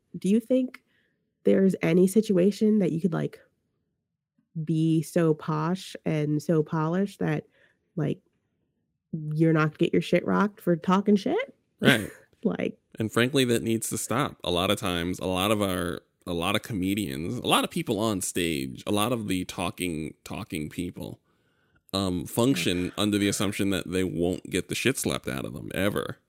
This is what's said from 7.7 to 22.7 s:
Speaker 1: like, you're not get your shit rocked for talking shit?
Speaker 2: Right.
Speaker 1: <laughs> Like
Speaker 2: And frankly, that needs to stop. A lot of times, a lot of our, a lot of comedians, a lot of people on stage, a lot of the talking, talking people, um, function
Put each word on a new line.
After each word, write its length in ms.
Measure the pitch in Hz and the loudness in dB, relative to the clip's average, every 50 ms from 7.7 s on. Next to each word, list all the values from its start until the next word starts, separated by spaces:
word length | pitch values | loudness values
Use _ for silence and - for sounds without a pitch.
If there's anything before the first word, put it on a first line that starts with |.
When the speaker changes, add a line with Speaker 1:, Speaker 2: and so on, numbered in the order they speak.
| _ _ _ _ _ | _ _ _ _ _
Speaker 1:
like, 220 | 165 147 147 - - _ _ _ _ _ _ _ _ _ _ _ _ _ _ _ _ _ _ - 160 151 151 | -4 -2 -2 -2 -6 _ _ _ _ _ _ _ _ _ _ _ _ _ _ _ _ _ _ -10 -8 -6 -4
you're 200 | 151 156 165 160 | 0 2 4 4
not 260 | 160 156 156 156 - - | 6 4 2 2 0 0
get 140 | 165 - | 0 2
your 100 | - 180 | 2 0
shit 220 | 165 - 175 175 - | 2 2 0 0 2
rocked 340 | 190 185 185 196 208 - - | 2 2 2 2 0 -2 -4
for 140 | - 175 175 | 0 0 0
talking 400 | 160 - 190 185 196 196 208 208 | 0 2 2 2 2 4 4 2
shit? 380 | 190 - 247 330 466 554 571 - _ _ _ _ _ | 2 2 0 -2 -2 -2 -4 -10 _ _ _ _ _
Speaker 2:
Right. 300 | - 139 131 110 92 - - | 2 4 4 4 0 -6 -10
Speaker 1:
<laughs> 60 | - - _ _ _ | -16 -20 _ _ _
Like 340 | - 185 - - - - - _ _ _ - - | -4 -4 -2 -2 -4 -6 -6 _ _ _ -6 -4
Speaker 2:
And 120 | 110 104 | -4 -2
frankly, 320 | - 113 120 127 147 139 131 | 2 2 2 2 2 2 2
that 160 | 120 117 - | 2 2 0
needs 260 | 78 113 113 113 - - | 0 -2 -2 -2 -2 -4
to 60 | 113 | -6
stop. 400 | 110 - - 110 127 147 95 - - - | -6 -4 -2 -2 -2 -2 -2 -6 -6 -4
A 60 | 85 | -2
lot 200 | 87 85 92 98 | 0 0 2 2
of 80 | 101 - | 0 0
times, 400 | 104 92 87 85 85 90 92 - | 0 -2 -2 -2 -2 -2 -4 -4
a 60 | - | -4
lot 240 | 92 92 90 95 107 | -2 0 0 2 2
of 120 | 110 104 | 2 2
our, 380 | 101 98 90 87 87 90 - - - _ _ _ _ | 2 0 0 -2 -4 -4 -6 -8 -12 _ _ _ _
a 60 | 90 87 | -6 -4
lot 220 | 85 85 98 104 | -2 -2 -2 -2
of 60 | 110 | -2
comedians, 760 | - - 120 90 90 95 101 107 98 71 67 71 82 98 120 120 | -4 -4 -4 -2 0 0 0 0 -2 -4 -4 -6 -6 -6 -6 -4
a 80 | - | 0
lot 180 | 104 170 294 240 | 2 2 2 0
of 60 | - | -2
people 280 | - 175 160 - 113 95 | -4 -6 -2 -2 0 0
on 220 | 113 113 104 90 | 0 0 0 -2
stage, 640 | - - - 95 85 85 80 67 67 67 60 - - | -4 -4 -2 0 0 0 0 -2 -4 -6 -8 -8 -4
a 40 | - | -2
lot 220 | 104 104 104 120 | 0 0 0 0
of 160 | 131 117 107 95 | -2 -4 -2 -2
the 160 | 95 90 90 | -2 -2 -4
talking, 640 | - - - 87 90 - - 90 87 80 76 78 - - - _ | -6 -6 -6 -6 -6 -4 -4 -6 -4 -4 -4 -6 -8 -10 -14 _
talking 440 | - - 82 - - - 78 76 78 | -14 -12 -12 -10 -8 -8 -8 -8 -6
people, 520 | - - 87 87 - - - 50 - - _ _ _ _ _ _ _ _ _ _ _ _ _ _ - | -6 -6 -8 -8 -8 -10 -12 -12 -14 -16 _ _ _ _ _ _ _ _ _ _ _ _ _ _ -4
um, 320 | 95 98 92 90 87 65 | -2 -2 0 -2 -2 -4
function 600 | - - 120 117 135 135 90 - 104 | -4 0 2 2 2 2 2 0 -2